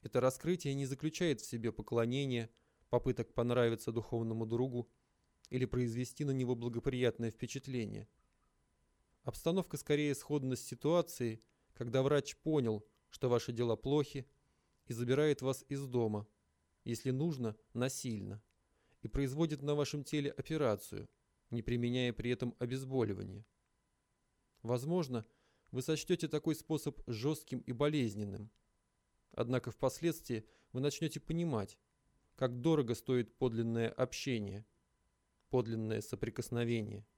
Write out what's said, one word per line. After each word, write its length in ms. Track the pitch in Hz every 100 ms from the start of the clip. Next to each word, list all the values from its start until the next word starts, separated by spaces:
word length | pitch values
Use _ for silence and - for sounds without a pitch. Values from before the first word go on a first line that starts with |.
Это 160 | - 127
раскрытие 540 | 131 - 131 123 139
не 120 | 139 135
заключает 560 | 135 156 - 175 123
в 40 | -
себе 260 | 120 113
поклонение – 800 | - 113 117 113 131 139 123 113 _ _ _ _
попыток 420 | 120 131 123 113
понравиться 580 | - 120 120 117 113 -
духовному 540 | 113 113 117 113 113 113
другу 460 | 117 131 120 117 _ _ _ _ _ -
или 160 | 127 123
произвести 600 | 127 123 113 127 - 147
на 60 |
него 240 | 135 123 127
благоприятное 760 | 117 117 139 127 123 - 117
впечатление. 760 | - - 135 - 127 107 104 110 _ _ _ _ _ _ _ _ _ _ _
Обстановка 540 | - - 160 185 175 143
скорее 360 | - 147 147
сходна 420 | 139 - 147 131 123
с 60 |
ситуацией, 800 | - 123 143 170 170 - 117 110 _ _ _
когда 300 | - 120 131
врач 320 | 135 147 - -
понял, 480 | 156 156 117 107 - _ _
что 200 | - 131
ваши 240 | 120 -
дела 220 | 117 120 110
плохи, 520 | 135 147 143 139 127 _ _ _ _ _ _
и 80 |
забирает 480 | 117 120 135 151 139
вас 220 | 131 131 -
из 180 | 139 139
дома, 400 | 123 113 104 104 _ _ _ _ _
если 280 | - 117 131
нужно, 440 | 131 165 139 117 110 _
насильно, 680 | 117 123 - 127 107 101 101 _ _ _ _ _ _
и 60 | 110
производит 540 | - 139 139 165 147
на 120 | 139
вашем 300 | 147 139 147
теле 260 | 135 151 143
операцию, 800 | - - 160 135 101 - 101 - _ _ _ _
не 120 | 120
применяя 500 | 104 120 120 123 123
при 180 | 113 120
этом 260 | 123 123 -
обезболивания. 840 | 123 131 131 131 107 95 98 98 - _ _ _ _ _ _ _ _ _ _ _
Возможно, 640 | 113 123 139 180 147 123 107 _ _ _ _
вы 100 | 127
сочтёте 460 | 127 156 - 175 156
такой 280 | 151 160 151
способ 460 | - 156 - - -
жёстким 520 | 113 131 151 - 127
и 120 | -
болезненным. 800 | 120 147 151 120 101 101 98 104 _ _ _ _ _ _ _ _
Однако 400 | - 117 123 120
впоследствии 760 | - 135 - 165 156 - 113 107 _ _
вы 80 | 127
начнёте 400 | 143 - 160 147
понимать, 560 | - 165 170 120 98 - _ _ _ _ _ -
как 240 | 127 120
дорого 360 | 143 160 117 117
стоит 420 | - 127 113 _
подлинное 520 | 131 113 117 117 110
общение, 760 | - 127 - - 117 101 98 - _ _ _ _ _ _ _ _
подлинное 520 | 127 113 113 110 110
соприкосновение. 1040 | - 113 113 - 123 120 120 117 104 101 104